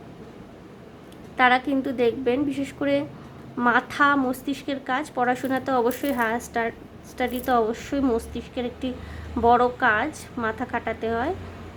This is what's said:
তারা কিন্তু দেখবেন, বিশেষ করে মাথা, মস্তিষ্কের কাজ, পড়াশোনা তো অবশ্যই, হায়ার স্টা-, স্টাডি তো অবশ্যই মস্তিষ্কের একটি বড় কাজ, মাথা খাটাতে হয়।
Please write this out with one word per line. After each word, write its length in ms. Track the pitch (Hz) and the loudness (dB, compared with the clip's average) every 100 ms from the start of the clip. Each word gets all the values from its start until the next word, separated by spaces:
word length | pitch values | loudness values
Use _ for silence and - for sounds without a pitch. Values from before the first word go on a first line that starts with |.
| - - - - - - - - - - - - - - | -18 -18 -18 -18 -18 -18 -20 -20 -20 -20 -20 -18 -8 4
তারা 220 | 254 254 | 6 6
কিন্তু 340 | 269 269 262 | 4 0 0
দেখবেন, 520 | 254 233 226 254 254 | 2 2 2 2 2
বিশেষ 280 | 285 269 277 | 0 -2 -4
করে 320 | - 285 285 294 - - - - - | -2 2 2 0 -8 -16 -18 -12 0
মাথা, 600 | 240 233 262 - 285 285 | 4 4 2 4 4 6
মস্তিষ্কের 600 | 254 262 - 269 - 269 | 2 0 -4 -4 -4 -6
কাজ, 300 | - 254 311 | -2 -2 -2
পড়াশোনা 460 | - 247 247 262 262 | 0 2 2 0 -2
তো 160 | 262 262 | 2 2
অবশ্যই, 360 | 233 254 285 | 2 2 0
হায়ার 280 | 247 226 233 | 2 0 0
স্টা-, 300 | - 240 226 - - - - | -2 -2 -2 -4 -14 -18 -14
স্টাডি 300 | - 254 247 247 | -4 -2 -2 2
তো 60 | |
অবশ্যই 480 | 247 220 240 - 285 | 4 4 0 -4 0
মস্তিষ্কের 640 | 269 226 - 240 - - 247 | 2 2 -2 -8 -8 -6 -6
একটি 260 | - 262 247 - - - - | -4 -6 -6 -10 -12 -8 2
বড় 280 | 233 240 247 247 | 6 8 6 4
কাজ, 320 | 247 214 277 - - - | 4 4 0 -4 -10 -4
মাথা 280 | 226 220 | -4 -4
খাটাতে 460 | 254 240 226 226 226 | -4 -4 -4 -4 -2
হয়। 240 | 226 269 381 - - - | -2 -2 -4 -8 -14 -12